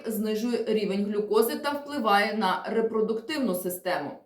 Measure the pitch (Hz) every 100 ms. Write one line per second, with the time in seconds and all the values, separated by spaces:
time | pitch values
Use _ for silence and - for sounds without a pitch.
0 | - 202 214 214 240 233 220 214 196 196
1 | 202 208 208 220 233 302 294 285 277 294
2 | 220 202 214 208 190 214 - 226 220 220
3 | 214 226 - 302 240 175 185 175 180 151
4 | 143 -